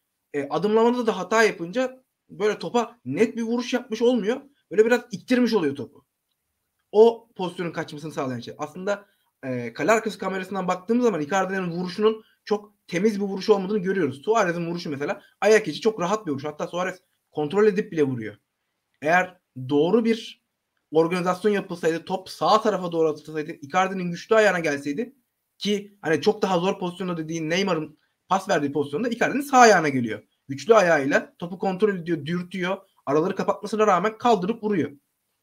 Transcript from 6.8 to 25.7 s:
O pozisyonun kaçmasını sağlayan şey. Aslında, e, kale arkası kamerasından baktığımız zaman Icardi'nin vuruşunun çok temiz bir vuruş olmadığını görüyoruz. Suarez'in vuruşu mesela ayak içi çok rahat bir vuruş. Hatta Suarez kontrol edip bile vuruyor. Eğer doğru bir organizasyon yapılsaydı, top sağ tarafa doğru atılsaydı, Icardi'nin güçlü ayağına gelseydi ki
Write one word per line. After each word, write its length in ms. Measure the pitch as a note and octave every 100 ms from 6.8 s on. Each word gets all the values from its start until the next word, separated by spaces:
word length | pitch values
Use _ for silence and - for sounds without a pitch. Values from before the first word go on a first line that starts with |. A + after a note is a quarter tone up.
| _
O 360 | G#3 A#3 A3+ _ -
pozisyonun 360 | F3 F3 E3+
kaçmasını 400 | E3+ D#3 D3 D#3
sağlayan 280 | D#3 C3+ A#2+
şey. 160 | - -
Aslında, 480 | D3 F3+ F#3+ G3+ - _ _ _
e, 300 | C3+ B2 A#2+
kale 180 | A#2+ D#3
arkası 260 | A3 A3 -
kamerasından 480 | F#3+ F#3+ F#3 G3 F#3
baktığımız 360 | F3+ - A#3+ A#3+
zaman 160 | E3
Icardi'nin 500 | D3 G3 F#3 G3 F3
vuruşunun 520 | E3+ F3+ - G#3+ - - _ -
çok 280 | G#3 - _ -
temiz 280 | F3 A3 G3+
bir 60 | G3+
vuruş 240 | G3 G3
olmadığını 300 | G3+ F#3 G#3+
görüyoruz. 420 | F3+ G3 C#3 B2+
Suarez'in 440 | - A3+ F3+ E3+ E3+
vuruşu 220 | E3+ E3+
mesela 320 | C3+ D3+ G3+ _ -
ayak 260 | G#3 G#3+ -
içi 140 | D3
çok 200 | A3 G#3+
rahat 240 | F3 G#3+ D#3
bir 40 |
vuruş. 120 | B2+ D3+
Hatta 220 | D3+ E3+
Suarez 320 | F3 F#3 E3+ _ _ _
kontrol 360 | D3+ D3 G3 A3
edip 240 | F#3+ -
bile 120 | D#3+
vuruyor. 320 | C3+ A#2+ G#2 - _ _ _ _ _ _
Eğer 360 | D3 F3+ F3+ - _ C3 C3
doğru 360 | C#3+ E3 A3+ A3+
bir 380 | A3+ - - _ _ _ _ -
organizasyon 600 | D#3 E3 F3+ F3 F3 G#3+
yapılsaydı, 540 | G3+ G3+ E3+ E3 E3 E3
top 240 | F#3 -
sağ 320 | - D#3+ G#3
tarafa 300 | A3+ F#3+ F3
doğru 180 | E3 D#3
atılsaydı, 420 | D3+ - D#3 D3+
Icardi'nin 600 | - C3+ F#3 F#3+ F#3+ F3
güçlü 240 | E3+ - A3
ayağına 240 | G#3 F3+
gelseydi 560 | D#3+ C#3 C#3+ D3 B3 _ _ _ _ -
ki 400 | G3